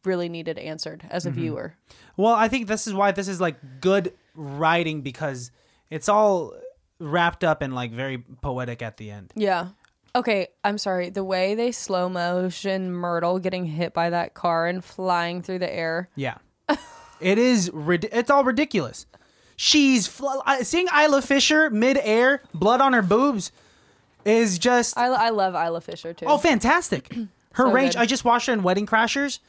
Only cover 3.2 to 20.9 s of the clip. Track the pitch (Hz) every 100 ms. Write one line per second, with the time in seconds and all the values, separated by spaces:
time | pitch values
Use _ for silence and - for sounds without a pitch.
3.2 | 196 185 175 135 139 131 175 196 180 -
4.2 | _ - 143 139 160 170 165 156 135 123
5.2 | 151 127 123 _ _ _ _ 160 175 208
6.2 | 214 185 143 - - _ _ _ 156 170
7.2 | 170 - 170 156 139 127 120 117 135 127
8.2 | 123 127 143 127 123 117 117 - 107 104
9.2 | 92 - 208 180 180 - _ _ _ 247
10.2 | 240 202 180 _ 208 208 202 185 180 190
11.2 | 190 185 190 214 240 233 - 185 180 180
12.2 | 175 180 185 180 196 190 185 180 175 170
13.2 | 170 185 185 180 175 156 170 - 170 170
14.2 | - - 175 165 170 180 - - 185 175
15.2 | 170 175 170 185 180 - 165 165 180 -
16.2 | 131 - _ _ - 294 - - - -
17.2 | 180 202 247 240 180 - 151 175 214 233
18.2 | 240 277 262 240 302 202 123 - - -
19.2 | _ _ _ - - 302 277 254 175 -
20.2 | 269 269 - 269 247 330 359